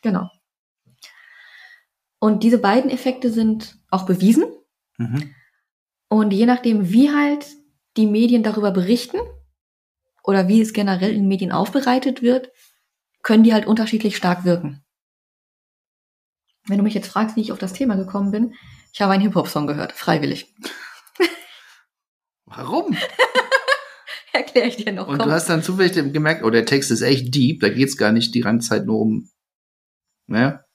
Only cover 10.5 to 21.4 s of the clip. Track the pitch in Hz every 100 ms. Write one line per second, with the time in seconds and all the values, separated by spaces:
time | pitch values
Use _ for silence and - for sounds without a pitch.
10.5 | 220 220 214 202 185 190 214 196 190 180
11.5 | - 202 285 262 254 269 262 240 254 254
12.5 | _ _ _ _ _ _ _ - 220 226
13.5 | 214 208 214 220 220 214 - 185 180 180
14.5 | 170 160 139 _ _ _ _ _ _ _
15.5 | _ _ _ _ _ _ _ _ _ _
16.5 | _ - 202 208 202 - - 220 226 214
17.5 | - 190 - 269 196 190 202 196 214 233
18.5 | - - - _ - 202 196 208 185 -
19.5 | 151 147 147 - - - 160 143 - -
20.5 | _ - - - - _ _ 359 -